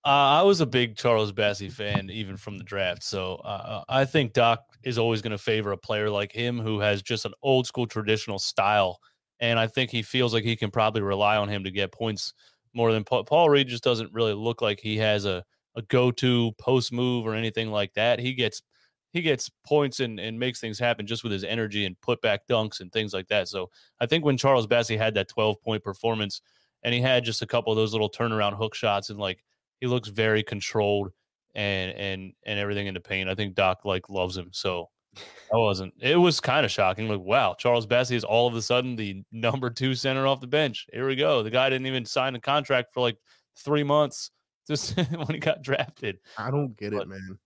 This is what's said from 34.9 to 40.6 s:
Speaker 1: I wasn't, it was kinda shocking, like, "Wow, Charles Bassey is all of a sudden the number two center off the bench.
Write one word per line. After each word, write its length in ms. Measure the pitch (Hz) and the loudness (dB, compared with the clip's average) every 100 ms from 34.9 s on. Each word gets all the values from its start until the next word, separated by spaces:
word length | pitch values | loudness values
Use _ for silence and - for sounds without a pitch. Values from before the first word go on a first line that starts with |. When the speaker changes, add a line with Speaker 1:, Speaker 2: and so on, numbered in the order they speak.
| _ _ - - - - | _ _ -20 -20 -20 -2
Speaker 1:
I 60 | 110 | 2
wasn't, 360 | 110 92 95 _ | 2 0 -6 _
it 160 | 127 170 | 2 6
was 240 | 175 147 | 6 4
kinda 280 | - 139 110 | 2 2 2
shocking, 400 | - 95 98 110 | 2 2 2 -2
like, 120 | 104 | -4
"Wow, 340 | 90 123 104 90 | 2 2 2 2
Charles 280 | 123 120 107 | 2 2 2
Bassey 260 | 120 123 120 | 0 2 -2
is 80 | |
all 240 | - 113 120 | 2 2 2
of 60 | 117 | 0
a 60 | |
sudden 340 | 110 123 127 117 | 0 0 0 -6
the 260 | 104 98 - | -6 -8 -12
number 380 | 113 117 135 123 | -2 -2 0 -4
two 240 | 117 131 | -2 -2
center 320 | 127 135 135 135 | 0 0 2 2
off 140 | 135 | 0
the 60 | 127 | 0
bench. 380 | 147 | 2